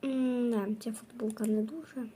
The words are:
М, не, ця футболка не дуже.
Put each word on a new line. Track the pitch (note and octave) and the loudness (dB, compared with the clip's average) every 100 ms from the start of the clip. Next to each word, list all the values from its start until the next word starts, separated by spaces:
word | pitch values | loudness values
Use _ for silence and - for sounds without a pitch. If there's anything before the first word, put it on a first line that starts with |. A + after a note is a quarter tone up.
М, | C4+ C4 B3+ B3 A#3+ | 0 2 2 4 4
не, | A3+ G3 G#3+ | 2 2 -2
ця | - | -4
футболка | A3 - - A3 A3 | -6 -10 -4 -4 0
не | G#3+ G#3+ | 2 2
дуже. | G#3+ D#4+ D#4 C4 A3+ | 2 -4 -10 -8 -10